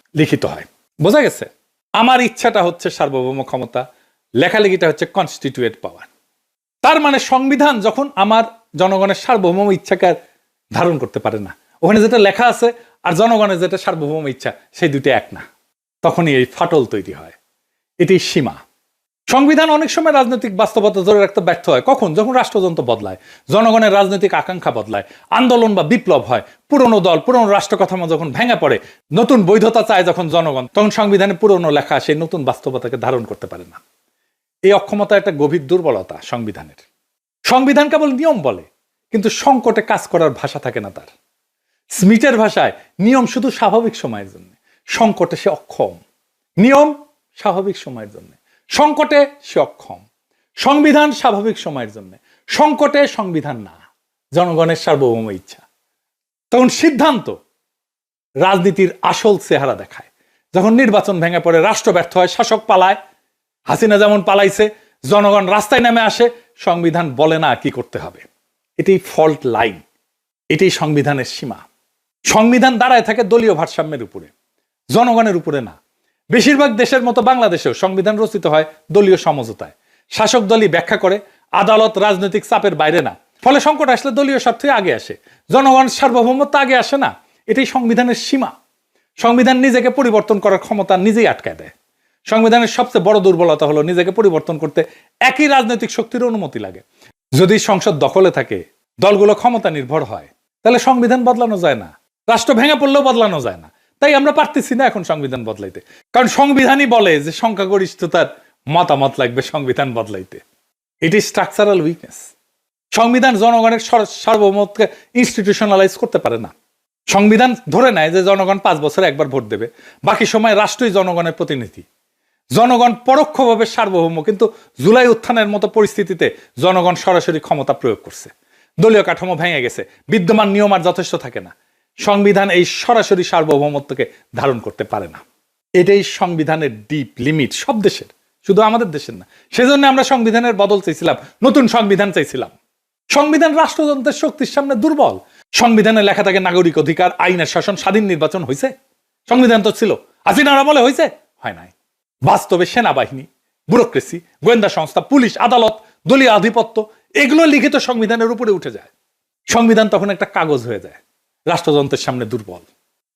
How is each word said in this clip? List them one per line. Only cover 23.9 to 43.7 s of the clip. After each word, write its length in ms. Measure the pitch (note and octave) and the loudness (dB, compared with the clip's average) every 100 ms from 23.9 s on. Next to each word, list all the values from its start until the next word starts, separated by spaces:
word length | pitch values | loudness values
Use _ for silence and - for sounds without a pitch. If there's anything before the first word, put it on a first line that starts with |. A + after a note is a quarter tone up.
রাজনৈতিক 420 | G3 F#3+ G3 F#3+ | 2 2 0 -2
আকাঙ্ক্ষা 360 | E3 - F3+ D#3+ | -2 -4 -6 -4
বদলায়, 320 | A#2+ G2+ G2+ - - _ | -4 -6 -6 -8 -16 _
আন্দোলন 440 | A3 B3 A#3+ A3+ | 0 2 4 2
বা 80 | G3 | 0
বিপ্লব 400 | D3+ A#3 - D3 | 0 -2 2 0
হয়, 200 | A2+ A#2 - _ _ | 0 -4 -4 _ _
পুরনো 320 | D4 B3 G#3+ | 2 4 4
দল, 180 | F3+ D#3+ | 2 0
পুরনো 320 | - B3 G#3+ | 0 0 2
রাষ্ট্র 260 | G3+ - F#3+ | 0 -2 -2
কাঠামো 320 | F#3+ F#3 E3+ | -2 -2 -4
যখন 240 | D#3+ D#3+ | -4 -4
ভেঙে 240 | C3 A#3+ G#3 | -4 -2 0
পড়ে, 220 | D3+ A2+ - _ _ | 0 -2 -4 _ _
নতুন 300 | E3+ A#3+ A#3 | -2 2 2
বৈধতা 400 | F3 G#3+ A3 A3+ | 4 4 4 2
চায় 220 | G#3 G3 | 2 0
যখন 240 | F3+ F3 E3+ | 0 -2 -2
জনগণ, 380 | E3+ D#3+ C3 B2 | -2 -2 -4 -4
তখন 160 | - G#3 | 0 0
সংবিধানে 440 | - G#3 G3+ G3 | 0 0 2 0
পুরনো 360 | F#3+ G#3+ F#3 E3 | 2 2 2 2
লেখা 300 | D3 C#3 C#3+ | 0 0 -2
সেই 140 | - | -2
নতুন 300 | D3+ D#3+ F3+ | -4 -4 -6
বাস্তবতাকে 520 | C3 - - B2+ A#2+ B2+ | -6 -6 -8 -8 -8 -6
ধারণ 280 | A2+ B2+ | -4 -4
করতে 220 | A2 G#2 F#2+ | -6 -12 -14
পারে 180 | - E2 | -16 -18
না। 100 | - _ _ _ _ _ _ _ _ | -20 _ _ _ _ _ _ _ _
এই 100 | F#3 | 2
অক্ষমতা 440 | G3+ G3+ G#3 G3+ G3+ | 2 0 -4 0 0
একটা 160 | - | 0
গভীর 340 | D3+ C#3+ E3+ C3+ | -2 -2 -2 -2
দুর্বলতা 520 | F3+ D#3+ A2 F#2 - | -2 0 -4 -6 -16
সংবিধানের। 600 | - A#2+ A2 - D#2 _ _ _ _ _ _ _ | -10 -8 -8 -12 -18 _ _ _ _ _ _ _
সংবিধান 460 | - B3+ C4+ C#4+ D4 | -2 0 2 2 2
কেবল 240 | D#4 D4+ | 0 0
নিয়ম 280 | B3+ D#4+ B3+ | 0 -2 0
বলে, 220 | C#3+ F#2 - _ _ _ _ | -2 -6 -12 _ _ _ _
কিন্তু 200 | A3 G3+ | -4 -2
সংকটে 520 | - C#4+ C4 A#3+ G#3+ | -2 0 0 0 -2
কাজ 240 | G#3+ G3 - | -2 -4 -2
করার 240 | E3+ D#3 | 0 0
ভাষা 280 | B2 C#3 C#3+ | -2 -10 -8
থাকে 220 | B2 A2+ | -10 -10
না 100 | G#2 | -12
তার। 160 | - - _ _ _ _ _ _ _ _ | -16 -20 _ _ _ _ _ _ _ _
স্মিথের 480 | - F#3 A3 C#4 A#3+ | 0 4 4 4 2
ভাষায় 360 | G#3+ - B2+ - _ - | 0 0 -2 -4 _ -2
নিয়ম 280 | G#3 C4 A3+ | 2 2 0
শুধু 240 | C4 B3 | -2 -4
স্বাভাবিক 460 | - G#3+ | -2 0